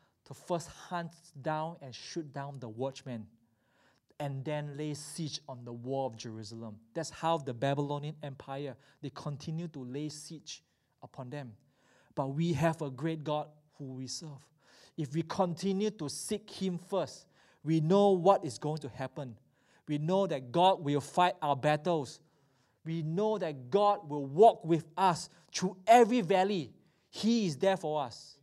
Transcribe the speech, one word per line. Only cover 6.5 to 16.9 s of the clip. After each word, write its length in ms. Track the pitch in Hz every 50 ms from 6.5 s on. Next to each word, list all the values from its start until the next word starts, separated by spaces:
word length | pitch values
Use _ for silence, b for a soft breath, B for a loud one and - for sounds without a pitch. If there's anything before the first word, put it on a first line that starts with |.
| 113 113 113 110 104 101 - _ _
That's 160 | 170 160 -
how 280 | - - - 160 165
the 160 | 165 139 135 123
Babylonian 640 | 117 143 139 143 143 143 143 147 147 143 147 156 151 -
Empire, 540 | 143 135 - - - 135 139 147 139 123 b b b b b
they 80 | - 139
continue 580 | - - - 151 147 139 - 165 156 160 175
to 160 | 170 - 143 127
lay 260 | 123 127 143 151 151
siege 540 | 151 151 - - 160 147 - - - - _ _ _ _ _ _ _ _ -
upon 260 | - - - 127 123
them. 260 | 127 147 135 120 107 - b b b b b b b b b b b
But 140 | - 139 139
we 240 | 139 147 165 175 165
have 280 | 135 165 165 156 -
a 80 | 156 139
great 340 | 131 123 147 165 160 160 143
God 240 | 151 147 151 147 151 - _ _ _ _
who 160 | _ 147 131 131
we 140 | 127 131
serve. 360 | 123 - - 170 156 143 131 - _ _ b b b b b b b b
If 160 | - 151 123 139
we 80 | 165
continue 680 | 160 160 - - 190 175 165 - 180 196 190 190 214 214
to 180 | 208 - 156 139
seek 400 | - - - - 214 208 214 -
him 300 | - - 190 190 175 170
first, 480 | - -